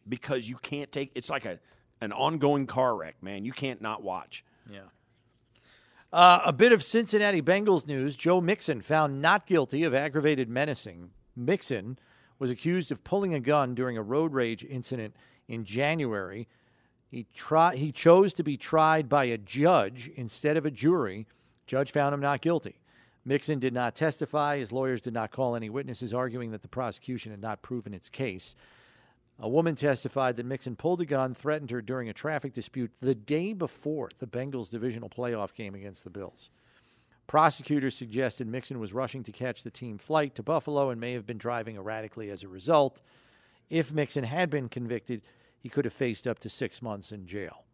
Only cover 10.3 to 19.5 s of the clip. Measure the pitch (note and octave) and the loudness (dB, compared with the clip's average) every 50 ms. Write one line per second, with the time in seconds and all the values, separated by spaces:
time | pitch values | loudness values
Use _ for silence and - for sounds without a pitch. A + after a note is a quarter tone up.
10.3 | D3+ C3 B2+ A2 A#2+ B2+ D3 D3+ C3+ - - G#2 F2 E2+ F2+ F2+ _ - _ _ | 4 2 0 -2 0 -2 0 0 -2 -6 -8 -12 -14 -14 -18 -18 _ -20 _ _
11.3 | _ B2 A#2+ B2+ F#3+ F#3+ - - C3+ G#2 F#2 A2+ C3 - _ _ _ _ _ _ | _ -4 0 0 0 0 0 -4 -4 -4 -4 -8 -12 -14 _ _ _ _ _ _
12.3 | _ _ C3+ B2 B2+ - - E3 F3 F#3 E3+ - C#3 - _ - F#3 G3+ G3+ F#3 | _ _ -2 -2 -2 -2 -2 0 0 0 -2 -4 -8 -8 _ -2 -2 0 0 0
13.3 | E3 C#3+ A#2 C3 D3 D3 C#3 B2 B2 B2+ B2+ B2+ A#2+ A2+ G#2+ G2+ B2+ D3 D#3+ D#3+ | -2 -2 2 2 4 4 4 2 0 -2 -2 -2 -2 -4 -4 -2 0 0 0 0
14.3 | C#3 C3 B2 A2+ A2+ - - - C3+ B2+ A#2+ - C3 A#2+ A2 G#2+ - _ _ _ | 2 0 0 0 -2 -6 -10 -10 -10 -10 -8 -6 -8 -8 -8 -10 -12 _ _ _
15.3 | _ _ _ - A2+ A#2 A2 F#2+ G2+ B2 C#3 D3 D#3+ E3 C#3+ A#2+ G#2+ G2+ F#2+ F2 | _ _ _ -10 -8 -8 -8 -4 -2 0 0 0 0 0 -2 -2 -2 -4 -6 -6
16.3 | F#2+ A2 A#2+ _ _ _ _ _ _ _ _ _ _ _ _ _ - B2 A2 _ | -10 -12 -12 _ _ _ _ _ _ _ _ _ _ _ _ _ -14 -14 -14 _
17.3 | _ - - - D3+ D#3+ E3 F3 C#3+ C3 D3 D3+ C3 - - E3 E3+ F#3 G3+ G3 | _ -16 -2 2 6 6 6 6 4 0 -4 -4 -4 6 10 10 10 10 10 4
18.3 | - - D#3+ D3+ C#3+ - - - - D#3 D#3 D#3 D#3+ D#3+ D3 A#2 C#3+ D3 C3 B2 | 2 -2 -2 -2 -2 -4 -4 2 4 6 6 6 6 4 2 4 4 4 4 2
19.3 | A#2 A2 G2+ - | 0 -4 -6 -6